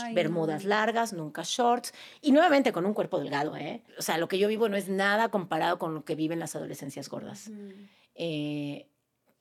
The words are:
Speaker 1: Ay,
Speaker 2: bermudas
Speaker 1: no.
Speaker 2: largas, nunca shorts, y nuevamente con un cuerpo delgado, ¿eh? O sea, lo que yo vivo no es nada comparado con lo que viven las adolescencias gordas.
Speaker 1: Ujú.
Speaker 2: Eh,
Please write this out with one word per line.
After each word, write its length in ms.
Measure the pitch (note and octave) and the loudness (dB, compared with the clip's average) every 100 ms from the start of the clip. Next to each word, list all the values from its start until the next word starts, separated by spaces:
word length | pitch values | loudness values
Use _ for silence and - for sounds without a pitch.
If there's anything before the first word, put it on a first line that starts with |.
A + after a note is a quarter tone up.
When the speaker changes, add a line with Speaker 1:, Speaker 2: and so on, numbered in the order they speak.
| A#3+ | -2
Speaker 1:
Ay, 100 | A3 | 0
Speaker 2:
bermudas 480 | D#3+ E3+ D#3+ D3+ | 2 0 0 -2
Speaker 1:
no. 60 | F#3+ | 0
Speaker 2:
largas, 440 | G#3 A3 A3+ A3+ | 2 2 0 -2
nunca 300 | F#3 D3+ D3 E3+ | -4 -8 -6 -6
shorts, 480 | - A#3+ A#3+ A#3+ - - - | 2 4 2 0 -14 -20 -4
y 100 | D4+ | 6
nuevamente 400 | C#4 F4 C#4 C4 | 8 8 6 4
con 140 | F3 F3+ | 2 0
un 80 | |
cuerpo 260 | G#3+ E3+ F3 | 0 0 0
delgado, 360 | D3 C#3+ D3+ C#3+ | 0 0 -2 -4
¿eh? 280 | D3 A3+ - - | -8 -10 -14 -10
O 20 | |
sea, 160 | D#3+ E3 | -2 0
lo 100 | E3 | 0
que 120 | F#3+ | 2
yo 80 | G3+ | 2
vivo 220 | G#3+ A3+ | 2 2
no 80 | G3+ | 0
es 120 | F3+ | -2
nada 400 | G3 G3 G#3 A3+ | 0 2 4 2
comparado 480 | G3+ F3 D#3+ E3 F3 | 0 0 0 2 0
con 160 | F3 | -2
lo 100 | D#3 - | -4 -4
que 100 | D3+ | -2
viven 240 | D#3 E3+ | 0 -2
las 160 | E3 D3+ | -4 -6
adolescencias 540 | D#3 D3+ D3 C#3+ C3+ | -8 -8 -10 -10 -10
gordas. 380 | - G#3 G3+ G#3+ | -10 -10 -14 -16
Speaker 1:
Ujú. 240 | G#3+ G3+ G3 G3+ _ _ - | -14 -16 -18 -20 _ _ -8
Speaker 2:
Eh, 720 | E3+ D3+ D3 D3 C#3+ C#3+ - _ _ _ _ _ | -6 -4 -4 -4 -6 -8 -14 _ _ _ _ _